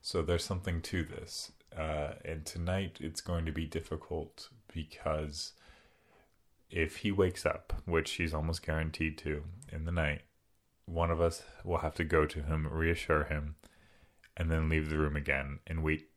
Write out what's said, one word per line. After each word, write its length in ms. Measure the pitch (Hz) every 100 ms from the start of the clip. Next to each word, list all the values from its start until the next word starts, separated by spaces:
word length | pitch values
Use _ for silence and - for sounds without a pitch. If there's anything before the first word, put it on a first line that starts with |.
So 220 | - 92
there's 200 | 80 87
something 380 | - 92 92 85
to 220 | - 92
this. 480 | 78 69 - - - - _ -
Uh, 360 | 78 76 73 - -
and 180 | 80 76
tonight 520 | 87 87 92 95 -
it's 220 | 76 78
going 240 | - 85 80
to 60 |
be 140 | 78 80
difficult 840 | 80 80 78 - 82 - - - - _
because 800 | - 76 - - 78 76 73 - - - - _ _ _ - _ _ _ _ _
if 280 | 85 80 -
he 140 | 104
wakes 340 | 98 92 87 -
up, 360 | 80 - - -
which 260 | 82 78
he's 220 | - 85
almost 320 | 80 78 82 -
guaranteed 520 | 78 80 - 80 76
to 240 | - 73 78 90 -
in 140 | 82 80
the 60 |
night, 300 | 85 76 73 - _ _ _ _ _ -
one 260 | 85 85
of 100 | 82
us 220 | 85 - - -
will 160 | - 85
have 160 | 80 -
to 80 |
go 220 | 82 80 76
to 160 | 78
him, 260 | 73 78 76
reassure 580 | 80 82 82 - 78 73
him, 300 | 76 73 76 - - - - - _ - -
and 120 | 82
then 180 | 80 80
leave 200 | 80 76
the 80 | 76
room 180 | 76 73
again 440 | 71 69 69 69 -
and 160 | 82
wait 260 | 78 78 -